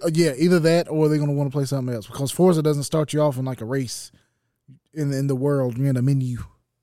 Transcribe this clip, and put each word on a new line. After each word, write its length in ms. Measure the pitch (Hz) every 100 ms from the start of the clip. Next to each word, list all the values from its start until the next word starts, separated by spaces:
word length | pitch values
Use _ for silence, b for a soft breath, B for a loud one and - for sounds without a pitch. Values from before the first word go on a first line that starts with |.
uh, 60 | 170
yeah. 220 | 160 165 127
Either 220 | 170 180
that, 300 | 160 165 170
or 180 | 156 156
they're 100 | 151
gonna 140 | 147
wanna 160 | 143 139
play 140 | 143 135
something 280 | 139 127
else 120 | 117 98
because 240 | - 135
Forza 320 | - 180 165
doesn't 200 | 151 147
start 320 | 135 156 151
you 80 | 151
off 160 | 151 127
in, 80 | 131
like, 160 | 127
a 20 |
race 480 | 110 135 123 - - _ _ _ _ _ _ 131 _
in, 180 | 156 143
in 120 | 135 139
the 80 | 131
world. 420 | 139 143 127 120
You're 80 | 139
in 80 | 127
a 60 |
menu. 360 | 127 139 127 117 110 _ _ _